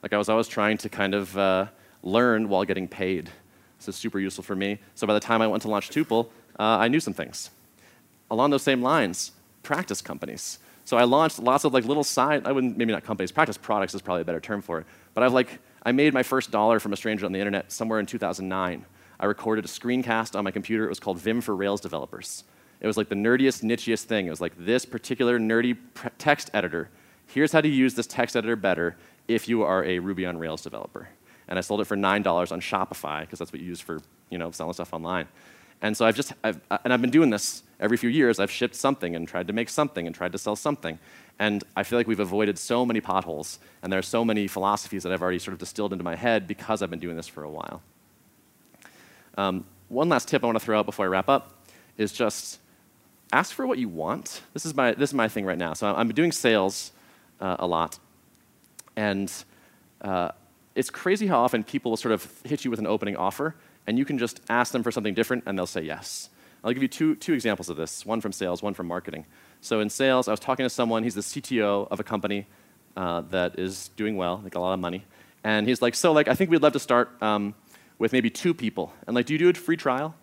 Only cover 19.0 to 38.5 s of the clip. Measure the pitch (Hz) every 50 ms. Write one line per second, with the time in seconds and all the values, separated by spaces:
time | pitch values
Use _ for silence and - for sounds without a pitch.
19 | - - - _ - 101 104 - - 110 110 110 107 - - - - 120 123 127
20 | 123 120 113 110 113 113 - 101 101 98 98 107 98 - 113 110 110 85 87 -
21 | - 104 95 87 - 110 113 120 117 - 104 92 98 98 101 101 - 92 82 78
22 | 65 - - - - - - - - _ _ _ _ _ _ _ - 107 104 107
23 | 107 - 104 101 104 113 123 127 135 135 123 - - 110 120 113 - 117 113 107
24 | - - 113 107 95 87 78 78 90 85 - - 87 95 117 127 - - - 113
25 | - - 131 - 131 120 123 117 110 110 113 113 117 123 123 - - - _ -
26 | - 123 - _ - 156 147 - - - - 107 92 87 78 85 - - - -
27 | - - _ _ _ _ - 135 147 151 - 160 151 151 143 131 131 131 - -
28 | 117 - - - 120 117 - 120 107 110 117 110 95 98 90 80 85 85 85 -
29 | - - _ _ _ - 117 110 - - 117 113 104 76 92 95 82 85 92 90
30 | 87 95 98 87 92 90 87 82 82 82 78 78 - 82 - 53 50 - _ -
31 | - - - _ _ _ - - _ - 90 92 92 - 104 104 101 - 104 98
32 | 98 95 98 104 101 95 85 87 90 90 85 87 90 - - 98 95 - - -
33 | - 76 76 76 80 - - - 85 - - 69 78 90 87 82 - - 82 78
34 | 73 _ _ _ _ _ - 87 82 85 85 - 80 82 90 - 87 - - 82
35 | 82 85 92 90 78 - _ - - - - - - _ _ _ - 107 107 -
36 | 120 113 110 120 143 - - _ - 110 95 78 _ _ - - - 123 127 123
37 | 120 131 120 156 165 135 107 104 - - - - - _ _ _ - 107 117 117
38 | - 120 120 156 143 120 113 95 98 104